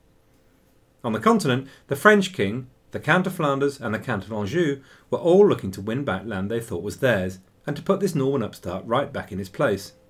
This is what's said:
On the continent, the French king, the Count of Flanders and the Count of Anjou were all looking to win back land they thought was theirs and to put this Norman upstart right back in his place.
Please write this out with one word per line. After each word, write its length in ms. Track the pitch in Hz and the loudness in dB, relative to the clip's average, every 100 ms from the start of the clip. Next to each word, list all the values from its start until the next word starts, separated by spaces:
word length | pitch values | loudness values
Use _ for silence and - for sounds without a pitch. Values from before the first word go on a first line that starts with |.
| _ _ _ _ _ _ _ _ _ _ | _ _ _ _ _ _ _ _ _ _
On 80 | 120 | -6
the 80 | 110 | 2
continent, 480 | 214 226 - 123 - - - | 4 4 2 0 -2 -14 -8
the 80 | 135 | 2
French 360 | 208 208 190 | 6 6 2
king, 380 | - 98 120 127 _ _ | -2 -2 -4 -10 _ _
the 80 | - | -6
Count 280 | 147 180 185 | 2 2 2
of 60 | |
Flanders 480 | 175 147 139 143 - | -2 0 0 -2 -2
and 120 | 104 | -6
the 60 | 113 | -4
Count 260 | - 104 95 | -4 -6 -4
of 60 | |
Anjou 500 | 110 101 160 156 139 - - - | -6 -2 0 0 -2 -8 -18 -6
were 80 | - | -2
all 300 | 165 185 202 | 4 6 6
looking 240 | 127 - | 4 -2
to 100 | - | -6
win 240 | 101 123 131 | -4 -4 -2
back 200 | 92 107 | -4 -4
land 240 | 98 101 | -4 -2
they 120 | 117 | -4
thought 220 | 113 87 | -4 -6
was 140 | 101 - | -6 0
theirs 420 | 131 104 92 95 _ _ - | 2 2 -2 -8 _ _ -8
and 80 | 151 | -6
to 80 | |
put 160 | - 190 | -2 0
this 160 | 196 160 | 0 0
Norman 280 | 135 139 | 0 0
upstart 420 | 104 - 90 92 - | -4 -8 -8 -6 -2
right 260 | 123 139 | -2 -2
back 200 | 98 - | -6 -8
in 80 | 95 | -8
his 100 | 98 | -8
place. 440 | - 139 98 - - | -2 0 0 -6 -20